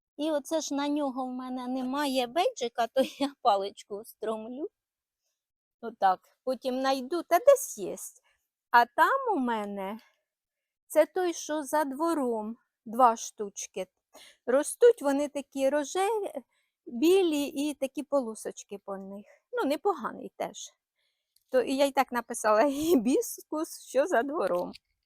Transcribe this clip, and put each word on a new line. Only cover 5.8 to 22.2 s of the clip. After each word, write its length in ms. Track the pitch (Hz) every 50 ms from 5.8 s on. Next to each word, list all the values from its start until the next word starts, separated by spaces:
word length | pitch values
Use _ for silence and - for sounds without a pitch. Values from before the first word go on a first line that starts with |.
Отак. 500 | - 226 226 - 196 190 185 - _ _ _ _ _
Потім 360 | 254 262 - - 262 247 262
найду, 420 | 269 269 269 269 247 262 349 339 302
та 160 | - 339 359
десь 400 | - 571 554 - - - - 214
є. 180 | 185 170 185 - - - - _ _ _ _ _ _ _ _ _ _ _
А 160 | - 240 240
там 500 | - _ - 320 370 508 539 539 480 403
у 20 | 285
мене 600 | 254 240 233 220 208 202 202 196 190 190 214 226 - _ _ _ _ _ _ _ _ _ _ _ _ _ _ _ _
це 200 | - - 311 320
той, 280 | 302 - 381 359 349 330
що 280 | - - - 302 311 285
за 220 | 262 302 302 311
двором, 720 | 277 262 277 330 339 330 311 262 247 226 220 214 214 233 - _ _ _ _ _
два 320 | 226 208 233 254 233 226
штучки. 720 | 226 - - - - 214 202 - - - - - 185 185 - _ _ _ _ - - - - - _ _
Ростуть 560 | - 240 277 294 - - - 466 480 466 - 262
вони 260 | 285 277 277 294 285
такі 400 | - 285 262 _ - 277 269 269
рожеві, 640 | 285 302 285 269 - 359 381 415 466 427 392 - - 269 - _ _ _ _ _ _ _ _
білі 560 | 349 247 226 294 339 370 392 370 339 302 285 285
і 320 | 254 - 269 285 302 277
такі 280 | - - 262 - 302 269
полосочки 760 | - 277 277 247 220 220 - - 196 - - - - 208 190 _
по 140 | - 196 190
них. 280 | 196 190 196 208 208 - _ _ _ _ -
Ну, 120 | 494 415
непоганий 680 | 262 294 311 - 403 359 285 220 - - 190 - 190 -
теж. 380 | - - - - - - - _ _ _ _ _ _ _ _ _ _ _ _ _ _ _ _
То 140 | - 254 -
і 140 | - 269
я 80 | 262 285
й 80 | 285 262
так 200 | 277 254 - 247
написала 520 | 240